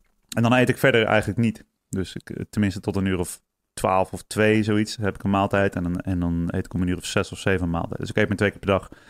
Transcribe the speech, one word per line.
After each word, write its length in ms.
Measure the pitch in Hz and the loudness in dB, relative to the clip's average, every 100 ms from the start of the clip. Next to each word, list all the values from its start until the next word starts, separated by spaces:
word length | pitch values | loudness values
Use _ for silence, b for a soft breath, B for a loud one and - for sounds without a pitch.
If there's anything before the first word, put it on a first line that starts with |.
| _ _ _ - | _ _ _ -2
en 60 | |
dan 100 | 117 | 2
eet 160 | 127 123 | 4 2
ik 100 | 117 | 2
verder 260 | 139 120 | 2 4
eigenlijk 340 | 104 107 98 98 | 4 2 2 0
niet. 260 | 117 107 - _ _ | -2 -2 -12 _ _
Dus 260 | 95 87 | -8 -6
ik, 160 | - - | -10 -14
eh, 140 | - - | -12 -8
tenminste 300 | - 101 92 | -2 -2 -2
tot 160 | 98 98 | -4 -2
een 100 | 95 | 0
uur 120 | 92 | -2
of 220 | 87 - _ _ _ | -4 -8 _ _ _
twaalf 380 | - 101 92 95 | 0 2 4 2
of 100 | 92 | -4
twee, 400 | - 104 107 110 | -6 0 4 4
zoiets, 340 | 107 107 107 - | 2 0 0 -2
heb 180 | 101 | -4
ik 80 | - | -2
een 80 | 101 | -2
maaltijd. 440 | 98 98 101 98 | 0 2 2 0
En 80 | - | 0
dan, 180 | 87 90 | -4 -4
en 200 | - 90 | -2 -2
dan 240 | 87 85 85 | 0 0 -2
eet 140 | 95 - | -4 -4
ik 80 | |
om 80 | 92 | -2
een 60 | 90 | -2
uur 80 | 85 | -2
of 80 | |
zes 280 | - 107 95 | -4 -4 -4
of 60 | - | -4
zeven 240 | - 92 | -2 0
een 60 | 87 | 0
maaltijd. 300 | 82 - - | -2 -4 -8
Dus 100 | - | -4
ik 60 | 107 | 0
eet 120 | 104 | 0
maar 80 | 101 | 2
twee 140 | 101 | 0
keer 80 | - | 0
per 100 | 95 | 0
dag. 180 | 95 - B B | 0 -2 B B